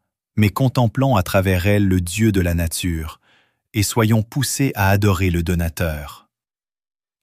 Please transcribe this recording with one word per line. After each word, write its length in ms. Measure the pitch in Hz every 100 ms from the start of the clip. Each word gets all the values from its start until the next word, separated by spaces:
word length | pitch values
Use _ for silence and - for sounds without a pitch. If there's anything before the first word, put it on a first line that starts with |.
| _ _ _ -
mais 140 | 104
contemplons 640 | - 131 127 120 - 135 110
à 60 |
travers 440 | - 98 95 92 95
elles 200 | 104 98
le 140 | 92
Dieu 320 | 87 98 110
de 80 | 95
la 140 | 87
nature, 640 | 85 85 - 90 82 78 - _ _ _ _ _
et 80 | 110
soyons 400 | 101 - 110 113
poussés 500 | 104 147 127 - 139
à 140 | - 98
adorer 420 | 101 104 87 92
le 120 | 85
donateur. 880 | 85 87 85 - 87 76 71 - _ _ _ _ _ _ _ _ _ _